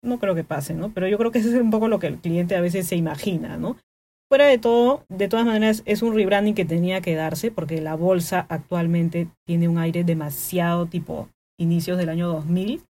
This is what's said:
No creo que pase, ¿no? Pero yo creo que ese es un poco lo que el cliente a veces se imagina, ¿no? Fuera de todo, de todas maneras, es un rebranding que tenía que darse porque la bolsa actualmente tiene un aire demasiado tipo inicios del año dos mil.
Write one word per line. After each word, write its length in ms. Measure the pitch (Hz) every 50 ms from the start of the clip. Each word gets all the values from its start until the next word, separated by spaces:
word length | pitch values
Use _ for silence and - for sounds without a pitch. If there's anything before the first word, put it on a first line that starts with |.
No 200 | - 233 247 240
creo 160 | - 196 185
que 80 | 165 160
pase, 300 | - 160 147 139 - 165
¿no? 180 | 160 165 208 214
Pero 160 | - 180 185
yo 100 | 208 208
creo 140 | 233 233 233
que 80 | 247
ese 80 | 214 233
es 120 | 240 254
un 120 | 240 226 214
poco 160 | 220 214 233
lo 100 | 220 190
que 80 | 170
el 120 | 156 147 -
cliente 360 | - 175 165 175 175 175 196
a 60 | 180
veces 260 | 175 180 175 196 180
se 80 | 170 -
imagina, 600 | 170 165 160 151 147 - 208 185 165 160 156 156
¿no? 200 | 160 160 185 247 - _ _ _ _ _ _ _ _ _ _
Fuera 180 | 269 269 285
de 120 | 285 269 240
todo, 460 | 220 240 233 233 240 247 277 285 - _
de 200 | 185 185 202 196
todas 160 | 226 226 233
maneras, 380 | 233 220 214 214 220 214 214 -
es 160 | - 208 214 226
un 120 | 233 220
rebranding 400 | 220 208 190 202 202 202 214 208
que 100 | 208 185
tenía 360 | 160 165 170 175 180 185 190
que 160 | 180 180 165
darse 340 | 156 160 156 156 170 - 226
porque 300 | 220 - 170 143 160 160
la 160 | 156 156 156
bolsa 500 | 156 165 180 190 180 170 - - 180 180 -
actualmente 760 | 170 156 - _ - 175 170 170 170 170 170 165 165 170 170 170 - _ _
tiene 220 | - 175 170 170
un 120 | 170 170 165
aire 260 | 165 165 165 175 175
demasiado 800 | 170 170 160 151 147 143 - - - - 180 170 170 170 175 175
tipo 420 | 170 170 175 165 - 160 156 - - _ _ _ _ _ _
inicios 400 | 170 165 170 170 - - 180 180
del 120 | 175 165
año 180 | 160 165 175 175
dos 180 | 170 156 151
mil. 360 | 156 175 180 190 208 262 339 - _